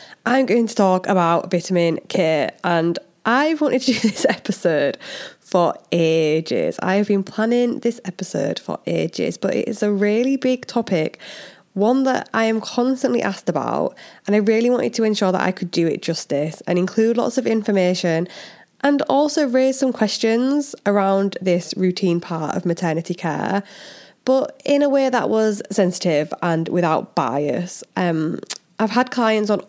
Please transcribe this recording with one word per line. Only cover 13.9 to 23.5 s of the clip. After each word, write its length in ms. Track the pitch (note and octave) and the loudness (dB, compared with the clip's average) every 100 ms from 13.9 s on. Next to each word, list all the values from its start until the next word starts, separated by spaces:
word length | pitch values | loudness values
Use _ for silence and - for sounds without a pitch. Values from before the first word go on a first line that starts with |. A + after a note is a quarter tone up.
| - - - - | -6 -16 -12 0
and 80 | G#3 | 2
I 20 | |
really 320 | G#3 A3 A#3+ | 2 2 2
wanted 240 | B3 A#3+ | 2 0
to 80 | A3+ | 0
ensure 300 | A3 G#3 F#3+ | 0 2 2
that 80 | F#3 | 2
I 100 | F#3 | 0
could 220 | F#3 F3+ | -2 -4
do 160 | E3+ E3 | 0 0
it 140 | - | 0
justice 580 | - D#3+ - C#3+ D#3 - - | -4 -6 -4 -2 -2 -4 -2
and 100 | F3 | 0
include 380 | F#3 - A3 A#3 | 0 2 2 2
lots 200 | A#3+ B3+ | 0 0
of 120 | A#3 | 0
information 800 | A3+ G#3+ G3+ F3+ F3+ F3 D#3+ F3 - - - - _ | 0 2 2 2 2 0 0 -2 -8 -20 -20 -20 _
and 200 | C#4 C#4+ | 0 0
also 460 | - C#4 D4+ D4+ C#4 | 2 2 2 2 2
raise 280 | B3+ C4 C4 | 2 2 2
some 160 | C4 | 0
questions 840 | B3+ G#3 - A3+ A#3 B3+ D4 C#4 - G3+ | 0 -2 0 0 2 2 0 -2 -4 0
around 500 | G3+ G3 G3 G3 - | 2 2 2 0 -2
this 340 | F#3+ F3 E3+ - | 0 0 -2 -2
routine 440 | F#3 F3+ F#3 E3+ | 0 0 0 0
part 340 | - E3 D3+ | -2 -6 -4
of 100 | - | -2
maternity 500 | F3 E3+ F3 D#3+ E3 | -2 -2 -2 -2 -4
care, 500 | F3 E3 D3+ - | -6 -4 -4 -2